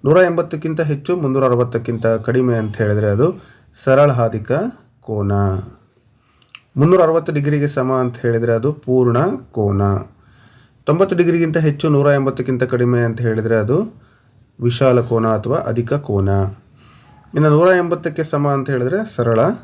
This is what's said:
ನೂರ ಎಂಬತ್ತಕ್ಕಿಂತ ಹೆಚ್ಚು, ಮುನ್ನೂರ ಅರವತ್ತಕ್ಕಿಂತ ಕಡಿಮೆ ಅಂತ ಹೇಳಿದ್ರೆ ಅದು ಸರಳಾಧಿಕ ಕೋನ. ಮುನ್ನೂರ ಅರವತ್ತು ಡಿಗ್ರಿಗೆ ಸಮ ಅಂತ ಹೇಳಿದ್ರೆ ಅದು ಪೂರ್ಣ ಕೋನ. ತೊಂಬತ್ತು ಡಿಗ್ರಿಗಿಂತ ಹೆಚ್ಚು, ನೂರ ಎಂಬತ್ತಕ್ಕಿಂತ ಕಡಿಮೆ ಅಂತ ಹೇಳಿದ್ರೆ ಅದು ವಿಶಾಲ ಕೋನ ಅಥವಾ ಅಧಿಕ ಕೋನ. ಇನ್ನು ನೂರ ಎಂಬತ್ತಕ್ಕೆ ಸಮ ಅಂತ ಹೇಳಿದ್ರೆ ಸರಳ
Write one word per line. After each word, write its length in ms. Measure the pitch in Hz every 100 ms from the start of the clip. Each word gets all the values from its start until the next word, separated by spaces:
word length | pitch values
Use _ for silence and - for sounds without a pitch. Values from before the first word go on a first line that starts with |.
ನೂರ 120 | 143 170
ಎಂಬತ್ತಕ್ಕಿಂತ 640 | 180 170 165 156 160 160
ಹೆಚ್ಚು, 360 | 156 143 147 180
ಮುನ್ನೂರ 280 | 143 131
ಅರವತ್ತಕ್ಕಿಂತ 640 | 131 123 120 120 120 113 117
ಕಡಿಮೆ 480 | 113 113 127 127
ಅಂತ 220 | 117 107 104
ಹೇಳಿದ್ರೆ 340 | 107 104 104
ಅದು 320 | 101 156 190 - _ _ -
ಸರಳಾಧಿಕ 680 | - 135 143 123 113 113 110 139 226 - _ _
ಕೋನ. 320 | - 107 101 101 98 95 95 - _ _ _ _ _ _ _ - _ -
ಮುನ್ನೂರ 260 | 151 185
ಅರವತ್ತು 300 | 160 165 160
ಡಿಗ್ರಿಗೆ 360 | 151 143 147 143
ಸಮ 240 | 143 131
ಅಂತ 240 | 131 127 123
ಹೇಳಿದ್ರೆ 360 | 120 117 117
ಅದು 180 | 113 131
ಪೂರ್ಣ 460 | 151 - 127 123 117 175 269
ಕೋನ. 460 | - - 104 101 101 98 - _ _ _ _ _ _ _
ತೊಂಬತ್ತು 320 | - 165 190 175
ಡಿಗ್ರಿಗಿಂತ 400 | 170 170 165 160
ಹೆಚ್ಚು, 320 | 156 147 160
ನೂರ 180 | 143 143
ಎಂಬತ್ತಕ್ಕಿಂತ 560 | 139 135 135 127 123
ಕಡಿಮೆ 380 | 123 123 123 123
ಅಂತ 200 | 117 113
ಹೇಳಿದ್ರೆ 360 | 120 110 113 113
ಅದು 460 | 104 151 220 - _ _ _ _ _ _
ವಿಶಾಲ 400 | 120 120 135 123
ಕೋನ 260 | 120 117 113
ಅಥವಾ 300 | 110 113 147
ಅಧಿಕ 360 | - 117 120
ಕೋನ. 360 | 143 - 101 95 98 98 98 _ _ - - _ - _
ಇನ್ನು 160 | 143 151
ನೂರ 180 | 151 180
ಎಂಬತ್ತಕ್ಕೆ 560 | 185 175 165 165 151
ಸಮ 240 | 156 147 143
ಅಂತ 220 | 139 131
ಹೇಳಿದ್ರೆ 460 | 135 123 185 214 -
ಸರಳ 220 | 120 113 143 240